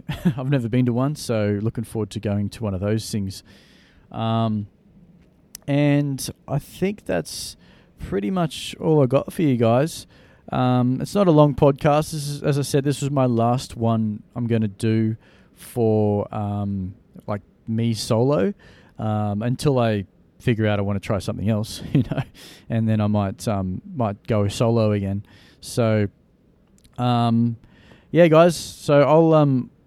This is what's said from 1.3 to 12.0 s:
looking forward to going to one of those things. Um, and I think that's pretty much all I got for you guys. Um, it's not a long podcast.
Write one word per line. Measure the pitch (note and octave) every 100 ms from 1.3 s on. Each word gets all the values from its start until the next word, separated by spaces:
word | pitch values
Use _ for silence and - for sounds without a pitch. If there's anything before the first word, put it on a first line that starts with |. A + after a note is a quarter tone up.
| A2 G#2 G2+
looking | A2 A#2+
forward | A2 A2+ G#2
to | G#2+
going | G#2 G2+ G2+
to | -
one | G#2+
of | F#2
those | G2+ A2 -
things. | A2 F#2+ - - - _ _ _ _ _
Um, | - A2+ A2+ A2+ G#2+ G2+ _ _ - - _ _ _ _ - -
and | C#3+ D3 C#3+ C#3+ C3 - - -
I | C#3+
think | - - F#3+ G#3
that's | - - - - - - - _ _ -
pretty | - F#3+ G3+
much | F#3 D#3+ - - -
all | D#3+ D3+
I | B2+
got | C3+ -
for | -
you | D3+ A#2+
guys. | A2+ B2 D#3+ - - - - _ -
Um, | C3+ B2+ B2+ B2 C3
it's | C3+
not | G3+ F#3
a |
long | D3+ D3
podcast. | B2+ C#3+ C#3+ D#3 D3